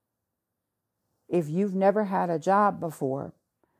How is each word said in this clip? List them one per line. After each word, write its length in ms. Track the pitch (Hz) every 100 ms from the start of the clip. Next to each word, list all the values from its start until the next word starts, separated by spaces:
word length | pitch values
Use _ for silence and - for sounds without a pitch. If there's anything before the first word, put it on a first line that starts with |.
| _ _ _ _ _ _ _ _ _ _ _ _ -
If 180 | 175 151
you've 260 | 170 208
never 320 | 185 196 202 202
had 240 | 185 175
a 80 | 160
job 440 | 175 196 208 175
before 500 | 170 - 135 135 170 - _ _ _ _